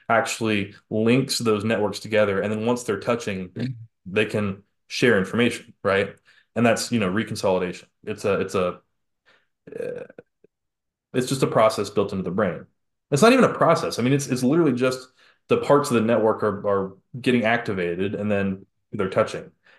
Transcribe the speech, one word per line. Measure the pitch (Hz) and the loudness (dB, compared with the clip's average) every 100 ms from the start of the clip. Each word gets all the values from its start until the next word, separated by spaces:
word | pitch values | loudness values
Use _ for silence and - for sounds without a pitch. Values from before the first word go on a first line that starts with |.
| - | 0
actually | 117 107 - 113 104 98 - - | 0 0 -2 -2 -2 -4 -10 -8
links | 110 113 127 135 - | -2 2 2 2 -2
those | 117 104 110 | 0 0 0
networks | 107 104 95 | 0 -2 -4
together. | 107 107 104 98 | -2 2 2 2
And | 104 | -2
then | 107 113 | -2 -2
once | 120 | -2
they're | - 98 | -2 -4
touching, | - 117 - 95 92 - 127 117 113 _ 95 | -2 -4 -4 -8 -8 -8 -8 -8 -16 _ -6
they | 101 110 | -2 -2
can | 110 101 98 - _ - | -2 -4 -6 -14 _ -12
share | - 127 104 | 0 4 4
information, | 95 107 120 - - - | 2 0 0 0 -12 -6
right? | 101 98 98 - _ _ _ 113 | 0 0 0 -6 _ _ _ 0
And | 117 | 2
that's, | 107 - | 2 0
you | 117 | 0
know, | 95 | 0
reconsolidation. | 101 107 - 101 92 90 87 - _ | -2 -4 -2 0 0 -2 -8 -16 _
It's | - 104 107 | -12 -6 -2
a, | 95 | -2
it's | 95 101 | -2 -2
a, | 90 87 _ _ _ _ _ _ _ _ - - | -2 -4 _ _ _ _ _ _ _ _ -16 -10
uh, | - - - - - _ _ _ _ _ _ _ _ | -8 -10 -14 -20 -20 _ _ _ _ _ _ _ _
it's | 127 127 | -6 -2
just | 139 | 0
a | - | 0
process | 123 110 - 101 | 4 4 2 -4
built | - 98 | -2 -2
into | 95 | -2
the | 90 | -4
brain. | 92 98 76 - _ _ _ - | -2 -2 -4 -12 _ _ _ -4
It's | 143 | 4
not | 226 | 6
even | 262 | 6
a | 202 | 4
process. | - 147 160 - - | 4 2 2 0 -2
I | |
mean, | 120 | 0
it's, | 139 139 | 0 0
it's | 123 | -2
literally | 127 165 156 | 2 2 2
just | 120 127 127 - _ _ _ - | 2 0 -2 -10 _ _ _ 0
the | 117 | 0
parts | - 143 139 | 4 4 4
of | 117 | 2
the | |
network | 110 117 110 107 | 2 2 2 0
are, | 107 98 104 | -2 -2 -2
are | 98 95 - _ 127 | -2 -2 -10 _ -6
getting | 127 120 | 0 2
activated, | 110 117 113 95 87 85 101 107 | 2 0 -2 -4 -2 -2 -4 -4
and | 104 | -2
then | 101 98 95 - _ _ | 0 0 -4 -10 _ _
they're | 104 95 | -6 -2
touching. | - - 87 - _ _ | 0 0 -2 -12 _ _